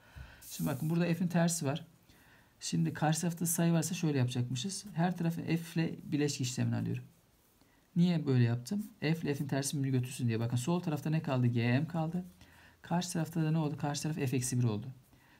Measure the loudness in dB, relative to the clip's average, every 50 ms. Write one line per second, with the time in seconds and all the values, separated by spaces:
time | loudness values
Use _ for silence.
0 | -20 -20 -18 -18 -18 -18 -18 -20 -16 -14 -8 -4 -2 -2 -2 -2 0 0 2 2
1 | 2 2 2 0 0 2 4 4 4 4 2 0 0 -2 -2 -2 -6 -12 -20 _
2 | _ -20 -20 -20 -20 -20 -20 -20 -20 _ _ _ -6 -2 0 0 2 0 0 0
3 | 2 2 2 2 0 -2 -2 -2 -2 -2 0 2 4 4 4 4 2 0 -2 -2
4 | 0 2 2 2 2 2 2 -2 -2 -2 -2 -4 -4 -4 -6 -8 -10 -8 -2 0
5 | 0 0 0 0 -2 -2 -2 -2 -2 -2 -2 -2 -2 -2 -2 -2 -2 -2 -4 -8
6 | -6 -2 0 0 2 0 0 -2 -2 -2 0 0 0 0 0 0 -2 -2 -4 -4
7 | -6 -10 -18 _ _ _ _ _ _ _ _ _ _ _ _ _ _ _ _ 4
8 | 4 4 4 2 2 2 4 6 6 4 4 0 -2 -4 -4 -4 -4 -6 -8 -4
9 | 0 0 0 0 0 -2 -2 -2 -2 0 0 0 0 -2 -2 -2 0 2 2 0
10 | 0 -2 -4 -2 0 0 2 0 0 0 0 -2 0 0 0 0 0 -2 -4 -2
11 | -2 -2 -2 0 0 0 2 2 2 2 2 2 2 4 4 2 2 0 -2 -2
12 | -2 -2 -2 -4 -6 -8 -12 -20 -20 -20 -20 -20 -20 -20 -20 _ -6 -2 -2 -2
13 | -2 -2 -2 -2 -4 -2 -2 0 0 2 2 2 0 0 -2 -2 -2 -2 -2 -2
14 | -4 -4 -2 -2 -2 0 0 0 0 0 0 2 2 2 2 0 -4 -8 -12 -16
15 | -20 _ -20 -20 _ _ -20